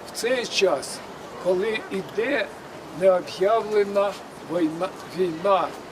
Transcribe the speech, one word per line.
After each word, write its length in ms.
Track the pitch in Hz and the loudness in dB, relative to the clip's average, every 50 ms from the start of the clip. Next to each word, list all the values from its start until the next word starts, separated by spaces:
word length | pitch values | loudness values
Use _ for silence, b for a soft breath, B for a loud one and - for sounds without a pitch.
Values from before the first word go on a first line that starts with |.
| - | -14
в 100 | - - | -12 -8
цей 280 | - - 233 262 247 226 | -4 0 0 0 0 -2
час, 520 | - - - 202 180 151 - - - - - - - - - - - - - - | -2 2 4 4 4 4 2 -2 -6 -10 -12 -12 -14 -14 -14 -14 -14 -10 -4 0
коли 360 | 175 190 180 202 226 214 - - - | 2 2 2 2 0 0 -2 -4 -4
іде 560 | 202 190 170 - - 196 226 262 285 226 202 - - - - - - - - - - 147 | -6 -6 -6 -4 -2 -2 0 0 0 0 -2 -4 -8 -14 -16 -16 -16 -16 -14 -12 -2 4
необ'явлена 1120 | 185 190 185 180 151 - - - 190 202 226 226 208 208 214 208 202 202 202 196 202 202 185 - - - - - - 139 | 6 6 6 6 2 -2 -2 2 4 4 4 4 2 2 4 4 4 4 2 2 2 2 0 -6 -12 -14 -16 -14 -8 -4
війна, 380 | 156 175 165 151 160 165 180 196 - - - - - | 0 0 2 0 0 -2 -4 -4 -6 -8 -14 -8 -2
війна 500 | 170 190 175 160 160 175 202 196 180 160 - - - - - | -2 0 0 0 0 2 4 4 4 2 0 -4 -10 -14 -14